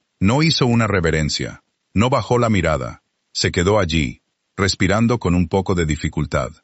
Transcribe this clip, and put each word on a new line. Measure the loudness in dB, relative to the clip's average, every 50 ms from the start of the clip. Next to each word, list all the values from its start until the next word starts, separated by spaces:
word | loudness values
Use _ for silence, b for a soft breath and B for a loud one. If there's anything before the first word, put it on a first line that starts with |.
| _ _ _ -2
No | 0 0 2 2
hizo | 0 0 0 0 0
una | 2 2 2 0
reverencia. | 0 0 0 0 0 0 0 -2 -2 -4 -6 -8 -8 -10 -16 _ _ _ _ _ _
No | 0 0 2 2
bajó | 2 0 0 0 0
la | 0 2 2
mirada. | 2 2 2 0 0 -2 -4 -8 -12 -16 _ _ _ _ _ _ -6
Se | -4 -2 -2
quedó | 0 0 2 2 2 2
allí, | 0 0 0 -2 -2 -2 -6 -12 _ _ _ _ _ _ -4
respirando | -2 -2 -2 0 0 0 0 2 2 2 2 0
con | 0 0 0 2
un | 2 2
poco | 0 0 -2 0 2 0
de | 2 2
dificultad. | 0 -2 -2 -4 -4 -4 -4 -4 -2 -2 -4 -4 -4 -10 _